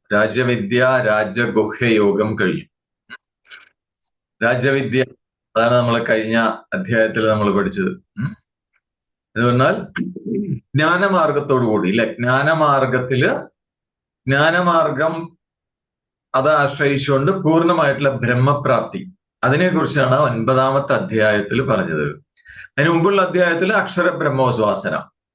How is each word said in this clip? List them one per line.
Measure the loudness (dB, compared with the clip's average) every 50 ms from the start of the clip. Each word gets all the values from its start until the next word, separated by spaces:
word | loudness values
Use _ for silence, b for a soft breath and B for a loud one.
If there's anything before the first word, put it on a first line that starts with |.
| _ _ 0
രാജവിദ്യ, | 0 0 0 0 -2 0 0 0 -2 -2 -2 0 2 2 2 2 2 2 2
രാജഗുഹ്യ | 0 0 0 -2 -2 -4 -4 0 0 0 0 0 -2 -2 0
യോഗം | 2 2 2 2 2 2 0 0 -2 -2 -2
കഴിഞ്ഞു. | -2 -2 -2 -4 -8 -12 _ _ _ _ _ _ _ _ -20 -20 _ _ _ _ _ B B B B B _ _ _ _ _ _ _ _ _ _ _ _ _ _ -2
രാജവിദ്യ, | -2 0 0 0 0 0 0 -2 -2 0 -2 -2 -2 -4 _ _ _ _ _ _ _ _ 0
അതാണ് | 2 2 4
നമ്മൾ | 2 2 2 0 -2 0
കഴിഞ്ഞ | 0 0 0 0 0 0 0 0 0 -2 -4 -10 _ -8
അധ്യായത്തിൽ | -8 -4 -2 0 2 2 2 0 0 0 2
നമ്മൾ | 2 2 2 0
പഠിച്ചത്. | 0 0 -2 -2 -4 -4 -4 -4 -6 -8 _ _ _ -8
ഉം. | -8 -8 -8 -10 _ _ _ _ _ _ _ _ _ _ _ _ _ _ _ _ _ _ _
എന്ന് | 0 0
പറഞ്ഞാൽ | 2 2 2 2 2 0 -2 -6 -10 -8 -8 -8 -8 -8 -12 -10 -6 -6 -6 -4 -6 -8
ജ്ഞാനമാർഗത്തോടു | -8 -10 _ _ 0 2 2 2 2 0 2 2 2 2 2 0 -2 -2 0 0 0 2
കൂടി, | 0 0 0 0 0
ഇല്ലെ? | 0 0 0 -2 -2 -4
ജ്ഞാനമാർഗത്തില്, | -2 0 0 0 2 0 0 2 2 2 2 2 2 0 0 -2 -2 -2 -2 0 0 0 -2 -4 -8 -12 _ _ _ _ _ _ _ _ _ _ _ _ _ _ _ -2
ജ്ഞാനമാർഗം | 0 2 2 2 2 2 0 2 2 2 2 0 0 -2 -2 -2 -2 -6 -10 -12 -16 _ _ _ _ _ _ _ _ _ _ _ _ _ _ _ _ _ _ _ -4
അത് | 0 2 2
ആശ്രയിച്ചുകൊണ്ട് | 2 2 2 0 -2 0 0 0 0 0 0 0 0 2 2 0
പൂർണ്ണമായിട്ടുള്ള | -2 0 0 2 2 4 4 2 2 2 2 0 0 0 0 -2
ബ്രഹ്മപ്രാപ്തി, | -2 0 -2 0 0 2 2 2 0 0 0 0 0 0 0 -4 -10 -12 -12 -12 -18 _ _ _ _ _ -2
അതിനെക്കുറിച്ചാണ് | 0 2 2 2 0 0 0 -2 0 0 0 2 2 2
ഒൻപതാമത്തെ | 2 2 0 0 -2 -2 0 2 2 2 2 2 0 0 0 -2
അധ്യായത്തിൽ | -2 -2 -2 0 0 2 2 2 0 -2 -2 -2 -2
പറഞ്ഞത്. | -2 0 0 -2 -2 -2 -2 -4 -4 -4 -6 -10 _ _ _ B B B B B B
അതിന് | B B 0 0 2
മുമ്പുള്ള | 2 2 2 2 2 2
അധ്യായത്തിൽ | 0 0 2 0 2 2 2 0 0 0 0
അക്ഷര | 0 -2 -2 -2 -2 0 0
ബ്രഹ്മോപാസന, | 0 0 -2 -2 0 2 0 0 2 2 0 0 0 -2 -4 -6 -6 -6 -8 -10 _ _ _ _ _